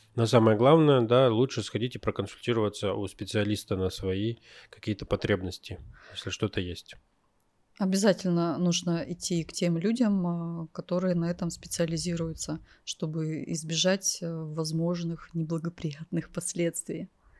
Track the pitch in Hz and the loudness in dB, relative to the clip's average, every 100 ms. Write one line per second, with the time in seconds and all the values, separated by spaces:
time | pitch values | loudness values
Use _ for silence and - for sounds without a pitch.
0 | _ 117 113 120 110 107 127 165 151 135 | _ 0 6 8 8 8 8 8 8 6
1 | 113 123 131 110 131 - - 107 123 117 | 6 6 6 4 0 -2 -6 -4 -6 -4
2 | - - 98 - - 113 104 - 101 104 | -4 -4 -6 -6 -2 0 0 0 -4 -2
3 | 98 - 101 107 104 104 - 92 92 - | -6 -8 -4 0 0 -2 -2 -2 -2 -2
4 | 95 95 110 113 - - - - - 104 | -4 -2 -2 -4 -14 -20 -20 -10 -6 -4
5 | - 101 - 95 92 - - - - - | -2 -2 2 0 0 -10 -14 -14 -16 -20
6 | - - - - 107 - 90 85 - - | -16 -10 -8 -4 -2 -2 -4 -8 -14 -20
7 | _ _ _ _ _ _ _ - 190 190 | _ _ _ _ _ _ _ -4 -2 2
8 | 208 175 185 170 170 - 180 175 175 165 | 2 2 2 2 2 2 2 2 0 -2
9 | - 175 - 170 156 - 175 165 196 240 | -2 -6 -2 -2 -2 -2 0 0 0 2
10 | 220 196 175 170 170 170 160 - - 180 | 2 2 0 -2 -4 -8 -10 -10 -4 0
11 | 185 175 170 180 170 - - - 165 165 | 2 2 0 -2 -4 -6 -10 -2 -2 -2
12 | 175 170 165 160 - - - _ - - | -4 -4 -4 -6 -8 -8 -10 _ -12 -6
13 | 160 160 156 156 - 160 156 160 185 196 | -4 -4 -4 -4 -6 -6 -4 0 2 2
14 | - - 170 165 156 156 156 160 170 175 | -2 -4 -6 -6 -6 -4 -2 0 0 0
15 | 170 165 - 170 156 165 165 - 156 143 | -4 -6 -8 -6 -2 -2 -4 -6 -8 -8
16 | 165 170 - - - 170 170 - - 165 | -6 -6 -4 -8 -6 -2 -2 -2 -8 -8
17 | 190 _ _ | -10 _ _